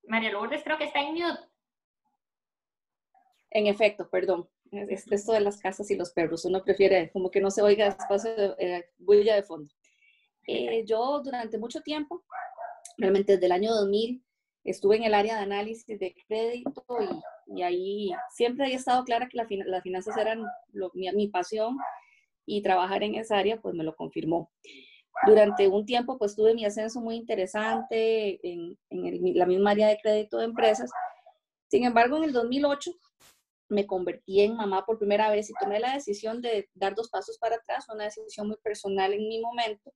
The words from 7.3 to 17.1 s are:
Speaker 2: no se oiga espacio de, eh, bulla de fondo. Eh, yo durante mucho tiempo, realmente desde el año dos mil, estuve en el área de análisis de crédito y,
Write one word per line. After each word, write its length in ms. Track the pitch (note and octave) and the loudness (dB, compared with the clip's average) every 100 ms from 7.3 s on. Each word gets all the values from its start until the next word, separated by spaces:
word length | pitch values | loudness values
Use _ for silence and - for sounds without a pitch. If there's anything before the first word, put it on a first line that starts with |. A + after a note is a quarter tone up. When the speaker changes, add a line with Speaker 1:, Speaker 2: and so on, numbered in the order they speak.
| G3+ | 2
Speaker 2:
no 100 | G3 | 0
se 100 | G3+ | 4
oiga 280 | G#3 G#3 G3+ | 6 6 4
espacio 480 | G3 - G3+ A3 A3+ | 0 -2 0 0 0
de, 180 | G3+ F#3 | 0 0
eh, 260 | F3+ F3 F3 _ | -4 -4 -8 _
bulla 360 | F3+ G#3 G#3 | 6 6 8
de 80 | G#3 | 2
fondo. 300 | - D#3+ D3+ _ _ _ _ _ _ _ - | 0 -12 -14 _ _ _ _ _ _ _ -6
Eh, 380 | A#3 A#3+ A3+ G#3 | -4 -2 -2 0
yo 340 | A3 B3 C#4+ | 0 0 -2
durante 340 | C4+ B3 A3+ A3+ | -4 -6 -6 -6
mucho 220 | A#3 D#4 | -6 -10
tiempo, 440 | D4 D4+ D4 F4 _ F#5 - - - - - - | -6 -6 -6 -10 _ -12 -12 -12 -14 -14 -20 -2
realmente 360 | F#3+ G3 G3+ | 2 4 4
desde 140 | G3 F3+ | 4 4
el 60 | |
año 220 | F3+ G#3+ | 2 2
dos 140 | A3+ G3 | 2 2
mil, 360 | G3+ A#3 B3 _ _ _ _ | 0 0 -6 _ _ _ _
estuve 340 | - - G3 A3 | -8 -2 2 2
en 60 | |
el 120 | A3+ | 4
área 220 | G#3 G#3 A3+ | 2 2 -2
de 60 | |
análisis 560 | G3 G3+ G#3+ A3+ - G#3 | -4 -6 -6 -10 -12 -8
de 160 | F#3+ _ _ | -8 _ _
crédito 560 | A3 A3+ B3 B3+ C#4+ - A#4+ | -4 -4 -4 -8 -10 -8 -6
y, 580 | G4 | -4